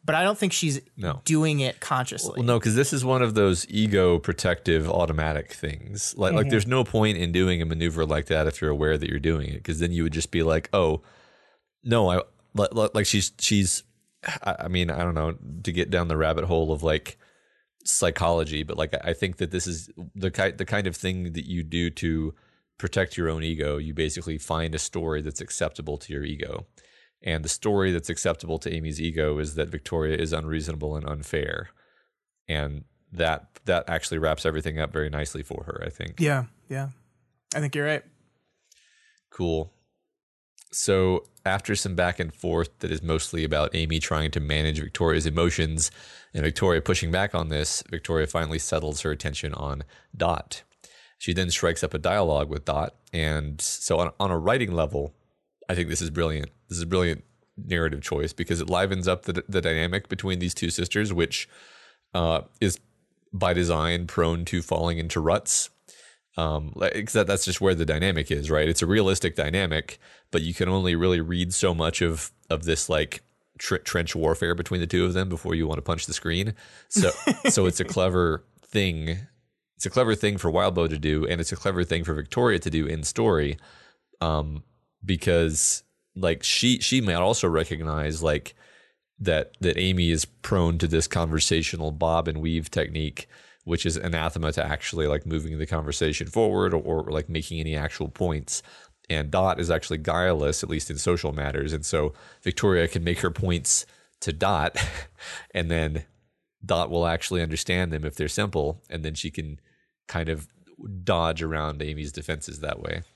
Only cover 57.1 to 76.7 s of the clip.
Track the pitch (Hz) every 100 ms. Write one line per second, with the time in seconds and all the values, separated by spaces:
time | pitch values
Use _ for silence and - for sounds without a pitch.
57.1 | 76 - _ _ - 101 87 82 73 -
58.1 | 73 82 - 87 85 - 90 98 95 92
59.1 | 92 - 87 - 98 82 80 85 92 -
60.1 | 95 95 90 90 - 85 - 87 104 107
61.1 | 87 82 - - - - - - _ _
62.1 | 90 82 80 - _ 101 - _ _ _
63.1 | _ _ 98 92 87 87 82 82 85 87
64.1 | - 82 85 85 90 80 80 85 82 82
65.1 | 85 78 98 - - - _ _ - -
66.1 | _ _ - 80 76 76 - 92 - 104
67.1 | 110 92 98 - 90 95 87 78 78 95
68.1 | 82 73 71 73 78 76 82 85 104 95
69.1 | 98 90 80 76 90 90 78 - - -
70.1 | - _ 85 80 85 90 95 92 85 90
71.1 | 90 82 87 90 92 95 82 80 - 85
72.1 | 80 - _ _ 80 82 78 - 78 76
73.1 | - _ _ _ _ - 95 - 87 82
74.1 | 87 80 82 85 87 85 90 85 87 90
75.1 | 90 95 82 85 82 78 76 71 82 -
76.1 | 82 85 85 104 107 -